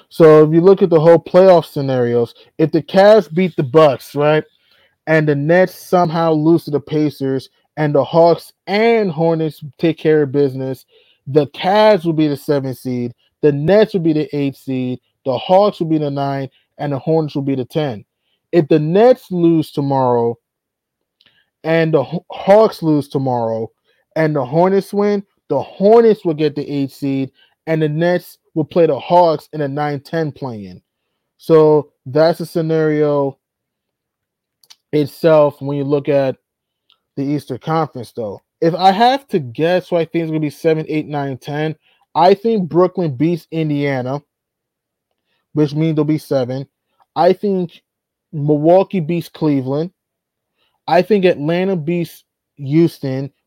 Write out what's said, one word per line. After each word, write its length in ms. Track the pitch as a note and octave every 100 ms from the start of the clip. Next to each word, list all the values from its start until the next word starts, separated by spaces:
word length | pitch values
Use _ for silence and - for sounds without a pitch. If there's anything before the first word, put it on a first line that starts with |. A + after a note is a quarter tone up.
| _
So 360 | - D#3+ D#3
if 80 | D3+
you 80 | E3
look 220 | F#3 F#3+
at 80 | F#3
the 80 | E3
whole 240 | E3 E3+
playoff 420 | - F3+ F#3+ E3+
scenarios, 680 | - D3+ C3+ B2+ A#2+ A#2+ A#2 _ _ -
if 140 | D#3
the 100 | E3
Cavs 500 | - F#3 G3+ G#3+ -
beat 220 | D#3+ F#3
the 80 | -
Bucks, 540 | C3+ D#3 D3+ A#2+ - C#3+
right, 260 | D3 D#3 - _ _ _ _ _ -
and 220 | D#3+ D3+
the 80 | C#3+
Nets 400 | D3 F3 F#3 -
somehow 560 | - F#3 E3+ E3 E3
lose 320 | D#3 D#3 E3+
to 80 | -
the 80 | C#3+
Pacers, 720 | - D#3 D3+ - C3+ C3+ - _ _ -
and 180 | D3+
the 80 | C#3+
Hawks 500 | B2+ E3+ E3+ D#3+ - _ -
and 460 | G3+ A#3 A3+ G3+
Hornets 500 | D3+ E3 E3 D#3+ - D3 -
take 180 | E3+ D#3
care 260 | D#3+ D#3
of 100 | C#3+
business, 520 | C#3+ C#3 C3 C3 C3 _ _ _ _ -
the 200 | D3 C#3+
Cavs 560 | - F#3 G#3 G#3+ G3+
will 80 | E3
be 140 | D#3 D3+
the 100 | C#3+
seventh 420 | - C#3+ C3+ B2
seed, 360 | C3 B2 A#2+ - _ _
the 120 | D3+
Nets 400 | C#3+ D#3 G#3 G#3+
will 80 | F#3+
be 120 | E3
the 220 | D3+ D3+ D3
eighth 200 | C#3 -
seed, 440 | - C3 B2+ B2+ _ _
the 140 | C3+ B2
Hawks 400 | - F#3 G#3 -
will 80 | E3
be 120 | D#3
the 120 | D3
nine, 400 | C#3 C#3 C#3 C3+ _ _ -
and 140 | D3
the 60 | C3+
Hornets 380 | - D#3+ D3 D3
will 60 |
be 120 | C#3
the 100 | C3
ten. 400 | A#2+ E3 D3 F#3+ - _ _ _ _
If 160 | E3+ D3
the 140 | D#3+
Nets 500 | D3+ F#3+ A#3+ B3+ -
lose 400 | F3+ E3+ E3 D3
tomorrow 640 | - C#3 C3+ B2+ A#2+ A#2 A#2 _ _ _ _ _ _ _ _ _ _ _ _
and 320 | D3+ E3 D#3+
the 80 | D#3
Haw-, 220 | B2+ E3+ -
Hawks 520 | - - G#3 A3 -
lose 260 | D#3+ D3+ C3+
tomorrow 640 | D3 C3+ A#2+ A2+ A2+ A2+ _ _ _ _ D#3+
and 180 | D#3
the 100 | D3+
Hornets 480 | - D#3 F#3 G3 F#3+
win, 320 | G3+ G#3 G3+ - _ -
the 140 | C3
Hornets 600 | - - G3 A#3 A3+ G#3
will 100 | F3
get 220 | D3+ D3+ D3
the 120 | C#3
eighth 260 | C#3+ C3+
seed 360 | - C#3 C3+ C3 _ _ _ -
and 120 | D#3+
the 80 | D#3
Nets 500 | D3+ E3+ F3+ - - _
will 100 | E3
play 220 | D3 F3+ D#3+
the 120 | C3
Hawks 500 | - F3 E3+ D3+ -
in 80 | D#3
a 80 | C#3+
nine 320 | C#3+ D3 C#3+
ten 320 | - E3 D3+
play-in. 500 | - C3+ A2 F#2+ F2+ _ _ _ _ _ _
So 560 | - D#3+ D#3 D3+ C#3 _ B2+
that's 340 | D3 D#3+ E3+
a 60 | E3
scenario 920 | F3 D#3+ D#3+ D#3 D3+ D3 C#3+ C#3 - _ _ _ _ _ _ _ _ _ _ _ _ _ _ _
itself 720 | D3+ C#3+ - E3 D#3 D3 -
when 140 | C#3 C#3+
you 80 |
look 240 | C#3 D3 C#3+
at 300 | C#3 C3+ B2 _ _ _ _ _ _ _
the 80 | -
Eastern 360 | C#3 D3 - B2
Conference, 520 | - D#3+ D3+ B2+ A2
though. 300 | - G#2+ F#2 _ _
If 140 | E3
I 180 | F3 F#3+
have 340 | F#3+ A#3+ C4+ -
to 100 | F#3
guess 500 | B2+ A#2 E3 F3+ -
who 80 | F3
I 80 |
think 200 | D#3+ E3
is 60 | D#3+
gonna 100 | D#3
be 100 | D3+
seven, 340 | - E3 D#3 -
eight, 180 | D#3 C#3+
nine, 320 | D3 C#3 B2+
ten, 360 | - D3 D#3 D3+ _ _ _
I 200 | D3+ F3+
think 340 | G3 A3+ A3 E3+
Brooklyn 480 | D#3+ F3+ F#3 E3 B2
beats 300 | D#3+ E3 -
Indiana, 720 | D#3+ D#3 C#3+ C#3+ C3 B2 C#3+ - _ _ _ _ _ _ _ _ _ _ _ _
which 200 | D3+ D3+
means 220 | D3 D#3+ D3+
they'll 80 |
be 140 | C#3+ D#3
seven. 500 | - C3+ B2 C3 C3+ _ _ _ _ D3+
I 160 | F3
think 500 | F#3+ G#3 F#3+ F3+ - _ _ _ _ _
Milwaukee 680 | D#3 D3 D3 D#3 F#3 F#3+ F#3+
beats 300 | D3+ E3+ -
Cleveland. 640 | - D#3 C#3 B2+ C#3+ F3 - _ _ _ _ _ _ _ _ -
I 140 | E3
think 240 | F3+ G#3
Atlanta 500 | F3+ C#3 D3 F3 F#3+
beats 500 | F#3 D3 F3 E3 - _ _ _ -
Houston, 760 | C3+ D#3 E3 - C#3 C3 C#3 -